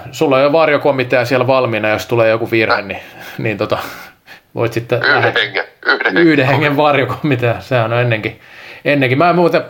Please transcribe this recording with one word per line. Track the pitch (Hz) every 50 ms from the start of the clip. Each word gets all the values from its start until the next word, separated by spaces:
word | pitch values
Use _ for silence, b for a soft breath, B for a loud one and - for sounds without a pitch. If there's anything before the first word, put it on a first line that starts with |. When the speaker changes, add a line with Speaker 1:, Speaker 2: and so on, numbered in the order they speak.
| - -
Speaker 1:
Sulla | - - 160 147 135
on | 131
jo | 139 147
varjokomitea | 147 165 160 151 147 139 - 147 135 131 123 120 139 127 120
siellä | 117 139 127 123
valmiina, | 120 135 131 127 117 113 107 107 107
jos | 110 107 -
tulee | - 123 117 113 110
joku | 113 113 117 98
virhe, | 113 113 110 107 120
Speaker 2:
Äh. | 104 98
Speaker 1:
niin, | 95 92 - B B B B B B B B
niin | 127 113 104 95
tota, | 107 110 110 - B B B B B B B B B B B B B _ -
voit | 117 120 113
sitten | - 117 117 - 123 120
Speaker 2:
Yhden | - - 139
Speaker 1:
lähe-, | 123 117 113 - 117
Speaker 2:
hengen, | 107 104 - 95 - - - - -
yhden | - 139 139 - - 185
Speaker 1:
yhden | 180 170 165 156 139 131
Speaker 2:
hengen. |
Speaker 1:
hengen | 131 135 135 156 147 139
varjokomitea, | 143 151 147 143 135 127 117 127 - - 151 131 120 120 117 110 -
sehän | - - 131 120 110 113
on | 117 120
ennenkin, | 123 120 113 107 101 110 - - B B B B B B B B B
ennenkin. | 143 143 143 135 123 127 139
Mä | 170 175
en | 165
muuten, | 175 175 160 160 156 -